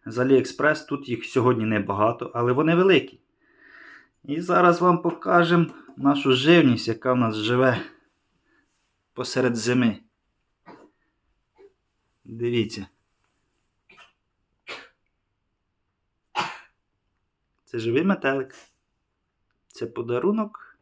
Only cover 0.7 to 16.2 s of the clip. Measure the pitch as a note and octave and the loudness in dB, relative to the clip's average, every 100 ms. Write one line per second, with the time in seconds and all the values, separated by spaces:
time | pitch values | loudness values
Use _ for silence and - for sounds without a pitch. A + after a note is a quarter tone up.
0.7 | D3+ - C#3+ - A#2 - C3 A#2+ A2+ A2 | -2 -6 -10 -8 -10 -4 0 2 0 0
1.7 | G#2+ G2 G2+ G#2+ A#2+ - A#2 A#2+ B2 D#3+ | -2 -2 -2 -2 -2 -8 -4 -2 0 2
2.7 | E3+ F#3+ D#3+ - - _ _ _ _ - | 2 4 2 0 -12 _ _ _ _ -20
3.7 | - - - _ _ - D3+ E3+ E3 F3 | -20 -20 -20 _ _ -10 -8 -2 2 4
4.7 | E3+ F3+ E3+ E3+ E3+ - F3 E3+ E3+ D#3+ | 4 2 2 0 -4 0 2 4 2 2
5.7 | - - - C#3 C#3+ C3+ B2+ C#3+ F3 C#3 | -4 -20 -4 0 0 2 2 6 6 6
6.7 | A#2 - G#2+ C3 B2 A#2 G#2+ G#2+ B2 C3 | 2 -2 -4 -2 0 0 -2 -2 2 2
7.7 | A#2 - - _ _ _ _ _ _ _ | 0 -6 -18 _ _ _ _ _ _ _
8.7 | _ _ _ _ - A#2+ B2+ B2+ A#2 G#2+ | _ _ _ _ -12 -6 -2 -2 -2 -2
9.7 | B2+ A#2 G2+ _ _ _ _ _ _ - | 0 0 -2 _ _ _ _ _ _ -20
10.7 | - - _ _ _ _ _ _ _ - | -20 -20 _ _ _ _ _ _ _ -20
11.7 | _ _ _ _ _ - A2+ A#2+ A#2 G#2+ | _ _ _ _ _ -20 -6 -2 -2 -2
12.7 | - G2 _ _ _ _ _ _ _ _ | -6 -14 _ _ _ _ _ _ _ _
13.7 | _ _ - - _ _ _ _ _ - | _ _ -20 -20 _ _ _ _ _ -20
14.7 | - - _ _ _ _ _ _ _ _ | -20 -20 _ _ _ _ _ _ _ _
15.7 | _ _ _ _ _ | _ _ _ _ _